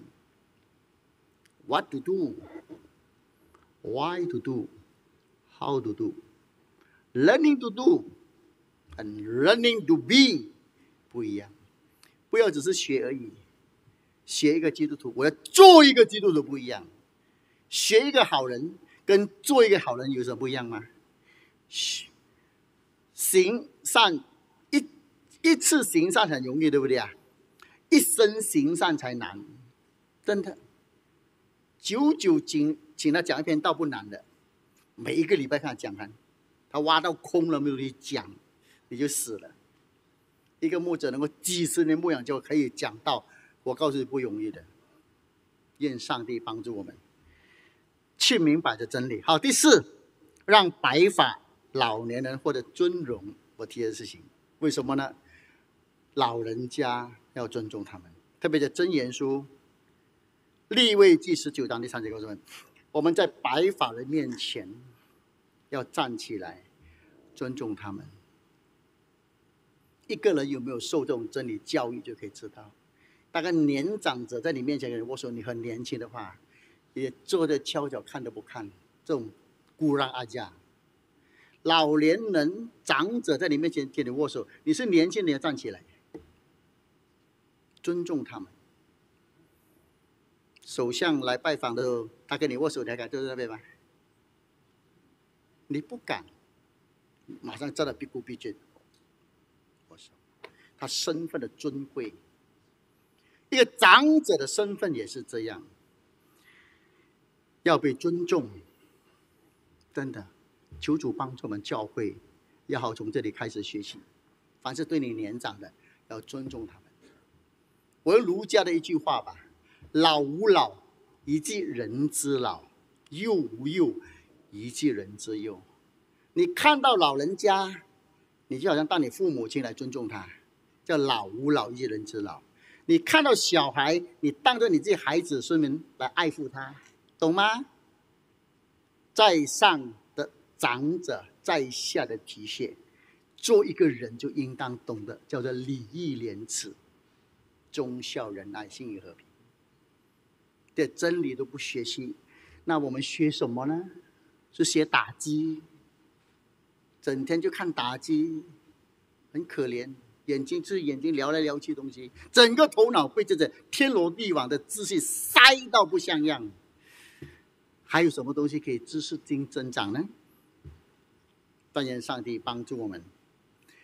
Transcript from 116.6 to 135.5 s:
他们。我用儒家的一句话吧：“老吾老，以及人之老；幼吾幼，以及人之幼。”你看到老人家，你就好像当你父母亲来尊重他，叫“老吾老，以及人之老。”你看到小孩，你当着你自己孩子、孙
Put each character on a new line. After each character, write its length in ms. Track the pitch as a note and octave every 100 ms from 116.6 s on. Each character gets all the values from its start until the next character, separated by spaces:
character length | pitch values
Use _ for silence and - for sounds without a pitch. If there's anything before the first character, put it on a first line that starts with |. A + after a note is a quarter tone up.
| G#2
他 100 | -
们。 80 | _ _ _ _ _ _ _ _ _ _ _ _
我 140 | D#3+ A3
用 80 | G3
儒 200 | F#3+ G#3+
家 180 | G#3
的 100 | F3+
一 60 | E3
句 160 | D#3 D#3
话 260 | D#3 -
吧 140 | - - - _ _ _ -
：“老 260 | D#3 E3 D3+
吾 280 | C#3+ D#3+ G#3+
老， 280 | F3 A2+ - _ _ _ _ C#3+
以 140 | D3+
及 200 | D3+ G#3
人 500 | F3 A#2+ G#2+ B2 D3
之 300 | - C#3+ C3+
老； 240 | A2+ E2 - _ _ _ _
幼 200 | D3 A3+
吾 340 | G3 A#2 A2+ C#3
幼， 260 | F3+ C#3 - - - _ _ _
以 220 | G2+ A#2+
及 160 | - D3+
人 280 | G#2 G2 G2+
之 220 | A2 G#2+
幼。” 240 | G#2+ F#2 - _ _ _ _ _ _
你 140 | E3+ F3
看 340 | F3 D4 C#4+
到 140 | C4+ G#3
老 200 | D3 C#3
人 220 | D3+ G3
家， 460 | G3+ G3 F#3+ F#3+ - _ _ _ _ _ _
你 100 | C3
就 100 | F#3
好 40 | D3+
像 120 | D3+
当 120 | F3+
你 80 | B2
父 220 | - F#3
母 180 | B2+ A2
亲 140 | C#3+
来 100 | A#2+
尊 200 | A2 B2+
重 160 | B2+ A2
他， 200 | G#2 F#2 - _ _ _ _
叫 140 | - D#3
“老 300 | C#3 A#2 G2
吾 240 | A2 C#3+
老， 180 | C#3+ G#2
以 60 | B2
及 80 |
人 200 | B2 G#2+
之 180 | G#2 A2
老。” 200 | G2+ D#2 - _ - - -
你 100 | E3
看 260 | - D#4
到 120 | C#4 G#3+
小 340 | - E3 C#3+
孩， 340 | D3 C#3 F3 F3 -
你 100 | D3
当 280 | - B3+ A#3+
着 80 | A3+
你 120 | D#3
自 100 | G#3
己 60 | F#3
孩 260 | C3+ E3
子、 180 | E3+ C3+
孙 200 | -